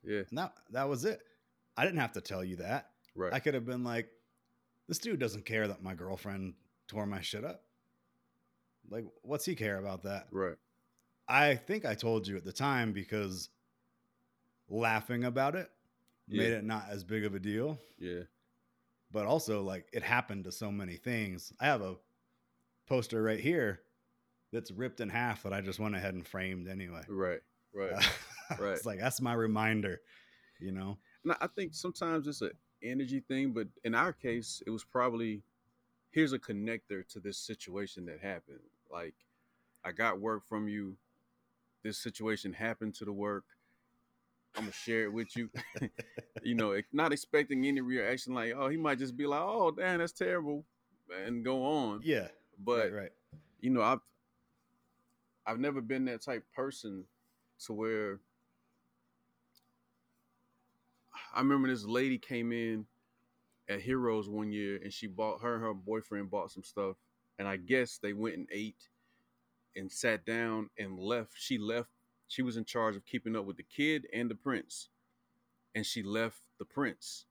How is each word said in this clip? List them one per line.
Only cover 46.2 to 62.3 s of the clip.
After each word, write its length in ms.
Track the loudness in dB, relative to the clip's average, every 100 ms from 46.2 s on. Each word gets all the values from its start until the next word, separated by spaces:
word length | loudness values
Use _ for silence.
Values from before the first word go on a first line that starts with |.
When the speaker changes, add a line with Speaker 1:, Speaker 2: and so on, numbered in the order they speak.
| -12 -8
Speaker 1:
You 120 | 0 2
know, 160 | 4
ex-, 160 | 2 0
not 200 | 2 4
expecting 520 | 2 2 2 4 2 2
any 140 | 2
reaction, 520 | 2 2 2 0 -2
like, 200 | -2 0 0
oh, 140 | 0
he 80 | 2
might 220 | 2 2
just 180 | 0 0
be 100 | 0
like, 140 | 2
"Oh, 280 | 2 4 4
damn, 280 | 4 2 2
that's 140 | 0
terrible," 520 | 0 2 2 0 -2 -6 _ _ _ _
and 320 | -6 -2 0 2
go 200 | 2 4
on. 360 | 4 2 0
Speaker 2:
Yeah. 280 | 2 2 2 -10 _ -8
Speaker 1:
But, 140 | 2
Speaker 2:
Right, 200 | 4 4
right. 180 | 0 -8 _ _ -20 _ _
Speaker 1:
you 120 | 4
know, 100 | 6
I've, 180 | 6 4 _ _ _ _ _ _ _ _ _ _ _ _ _ _ -4
I've 140 | 0
never 220 | 0 0
been 240 | 0 0 0
that 160 | 0
type 220 | -4 -6
of 80 | -6
person 520 | -4 -4 -4 -8 -8 -10 _ _ _ _ _ -8
to 80 |
where, 480 | -2 0 2 0 -4 _ _ _ _ _ _ _ _ _ _ _ _ _ _ _ _ _ _ _ _ _ _ _ _ _ _ _ _ _ -14 -4
I 60 | 2
remember 260 | 6 8 6
this 160 | 4 2
lady 320 | 2 4 2
came 340 | 0